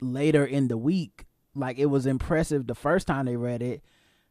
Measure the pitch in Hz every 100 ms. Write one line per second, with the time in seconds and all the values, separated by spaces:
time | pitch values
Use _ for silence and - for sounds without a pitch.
0 | 131 127 151 151 143 143 127 117 127 185
1 | 127 - - _ _ 139 131 123 147 139
2 | 131 131 - 160 165 147 123 117 143 180
3 | - 139 131 120 123 120 123 117 - _
4 | _ _ _